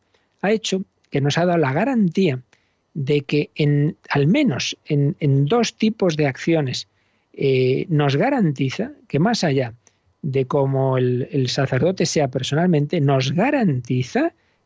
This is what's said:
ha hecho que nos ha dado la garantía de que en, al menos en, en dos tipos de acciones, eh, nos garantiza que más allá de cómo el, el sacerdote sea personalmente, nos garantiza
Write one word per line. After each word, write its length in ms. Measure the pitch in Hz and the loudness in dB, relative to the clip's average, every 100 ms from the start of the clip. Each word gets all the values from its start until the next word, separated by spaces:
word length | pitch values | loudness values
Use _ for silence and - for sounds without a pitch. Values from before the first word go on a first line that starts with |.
| _ _ _ - | _ _ _ -6
ha 100 | 190 | -2
hecho 320 | 220 - 190 - _ _ | -2 -2 -6 -6 _ _
que 120 | 143 | -2
nos 160 | 143 156 | 0 0
ha 80 | 180 | 2
dado 140 | 170 | 2
la 120 | 135 | 0
garantía 720 | 147 254 240 180 190 190 131 - _ _ _ _ 160 | 0 0 2 0 2 0 -2 -10 _ _ _ _ -6
de 260 | 135 147 | 0 -2
que 280 | - 147 147 - | 0 -2 -2 -2
en, 420 | 147 143 147 - - | 2 2 0 -4 -4
al 180 | 143 143 | 0 2
menos 500 | 285 247 120 - - - | 4 2 0 -6 -10 -4
en, 300 | 147 143 - | 0 0 0
en 260 | 147 135 143 | 2 2 2
dos 300 | 240 220 - | 2 0 0
tipos 400 | 220 - 185 151 | -2 0 -2 0
de 100 | 139 | -2
acciones, 600 | - - 160 131 - - _ _ _ _ | -2 0 0 0 -6 -10 _ _ _ _
eh, 520 | - 139 131 127 139 - | -4 0 2 2 0 0
nos 260 | 147 143 139 | 0 2 2
garantiza 760 | 247 269 165 139 135 - 262 - - | 0 2 0 0 -4 -4 -8 -10 -4
que 120 | 143 | 0
más 240 | 208 226 | 0 0
allá 300 | 165 135 117 113 _ _ _ _ | 0 0 -2 -8 _ _ _ _
de 220 | 151 131 131 | -4 -2 0
cómo 520 | 147 135 135 135 131 | 0 0 0 0 0
el, 300 | 123 123 - | 0 -2 -2
el 180 | 139 127 | -2 -2
sacerdote 560 | - 135 131 165 190 160 | -2 -2 0 0 0 -2
sea 240 | 160 135 | 0 -2
personalmente, 720 | 175 123 151 180 151 143 165 | -2 -2 0 2 2 0 0
nos 300 | 139 135 131 | 2 2 0
garantiza 1000 | 156 262 285 196 127 - 127 127 240 330 _ _ _ | 0 0 2 0 -2 -2 -4 -2 -2 -2 _ _ _